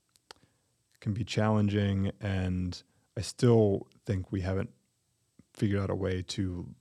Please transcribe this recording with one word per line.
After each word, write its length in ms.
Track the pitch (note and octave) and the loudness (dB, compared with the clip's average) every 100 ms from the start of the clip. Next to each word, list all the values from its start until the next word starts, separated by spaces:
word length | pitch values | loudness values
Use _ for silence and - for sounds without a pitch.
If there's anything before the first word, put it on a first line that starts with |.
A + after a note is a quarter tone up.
| _ _ _ - _ _ _ _ _ _ | _ _ _ -20 _ _ _ _ _ _
can 120 | A2+ | -6
be 120 | G2+ | -4
challenging. 880 | G2 - G#2+ G#2+ G#2 G#2 G2+ G2 G2 - | -2 0 2 4 2 2 2 0 -2 -4
And 640 | G#2 F#2+ F#2 F#2 F2+ - - _ _ - | -4 -2 -2 -2 -4 -8 -14 _ _ -10
I 40 | |
still 640 | F#2+ - B2 A2+ G#2 G2 - _ - | -8 0 4 6 6 2 -4 _ -4
think 260 | F#2+ F#2 | -4 -4
we 80 | G2 | -4
haven't 300 | F2+ F#2+ - - _ _ _ _ _ _ _ | -2 -2 -4 -10 _ _ _ _ _ _ _
figured 280 | - G#2 G2 | -2 0 0
out 100 | G2 | 0
a 40 | |
way 280 | F#2+ F#2 F#2 | -2 -2 -2
to 520 | F2+ - F#2+ F2+ F2 - | -4 -4 -4 -4 -10 -16